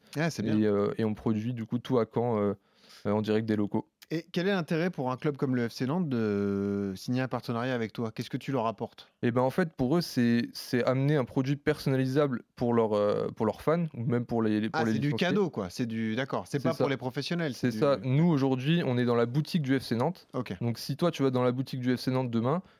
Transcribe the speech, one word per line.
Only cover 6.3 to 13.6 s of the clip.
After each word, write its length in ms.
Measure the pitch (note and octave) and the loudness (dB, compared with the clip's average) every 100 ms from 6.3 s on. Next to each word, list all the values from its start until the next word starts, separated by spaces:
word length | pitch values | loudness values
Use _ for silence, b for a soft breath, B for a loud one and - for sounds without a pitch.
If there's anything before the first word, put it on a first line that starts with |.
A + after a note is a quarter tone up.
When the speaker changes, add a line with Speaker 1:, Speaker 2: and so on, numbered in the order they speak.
| G2+ G2+ G2 G2+ G2+ G2 | 0 0 0 0 -2 -4
Speaker 1:
signer 280 | F#2+ - B2+ | -6 -4 -2
un 40 | C3 | -2
partenariat 460 | A#2+ - A#2 B2+ | -4 -4 -4 -2
avec 180 | B2 A2 | -2 -4
toi ? 160 | - A2+ | -4 -6
Qu'est-ce 140 | - A#2 | -6 -8
que 80 | C3+ | -8
tu 160 | - | -4
leur 140 | C3+ A2 | -2 -2
apportes ? 420 | G2+ A2+ - - _ | -4 -8 -12 -20 _
Speaker 2:
Eh 80 | B2 | 0
ben, 100 | B2 | 2
en 80 | C3 | 2
fait, 240 | F#3 E3+ | 2 0
pour 240 | - B2+ E3+ | 0 2 2
eux, 60 | |
c'est, 460 | D#3+ B2+ A#2+ A#2 A#2 | 0 2 4 2 0
c'est 320 | - - B2 | -8 -2 0
amener 320 | B2 C3 C#3 D3+ | 2 2 4 2
un 80 | |
produit 320 | A#2+ C#3 C3 C#3+ | 0 0 0 0
personnalisable 840 | - C#3+ D3 C3 C3 C#3 D3 A#2 - | 0 0 2 2 2 2 2 0 -8
pour 200 | - A#2+ | -4 2
leurs, 180 | A#2 A2 | 4 4
euh, 340 | G#2 G#2 G#2+ - | 4 2 2 -2
pour 120 | - A2 | 0 -2
leurs 160 | - | 0